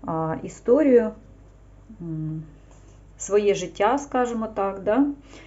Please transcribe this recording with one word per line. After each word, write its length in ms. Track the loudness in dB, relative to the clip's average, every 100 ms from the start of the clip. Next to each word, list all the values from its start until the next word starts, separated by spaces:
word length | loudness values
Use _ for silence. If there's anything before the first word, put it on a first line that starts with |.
| -6
а, 300 | -4 -4 -4
історію, 680 | -8 -8 2 4 6 6 4 -8 -20 -20 -20 -20 -20 -20 -20 -14
м, 420 | -10 -8 -6 -8 -12 -18 -20 -20 -20 -20 -20 -16
своє 360 | 0 0 2
життя, 440 | 0 -2 -2 0 0
скажімо 480 | -2 -2 -2 -2 -6
так, 280 | -4 -4 -4
да? 240 | -2 2 2 -2 -14 -20